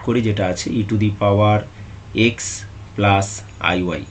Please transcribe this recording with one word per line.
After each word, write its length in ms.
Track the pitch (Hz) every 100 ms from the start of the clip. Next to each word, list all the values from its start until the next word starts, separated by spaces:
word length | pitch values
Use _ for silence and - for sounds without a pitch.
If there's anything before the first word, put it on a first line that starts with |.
| -
করি 140 | 120 110
যেটা 160 | 101 92
আছে 140 | 90 - 113
e 20 | 101
to 40 | 107
the 80 | 104 101
power 360 | 104 101 104 104 - - - - - - 117
x 20 | 113 - - - - - -
plus 300 | 101 98 98 - - - 85 92
i 20 | 90 78
y 40 | -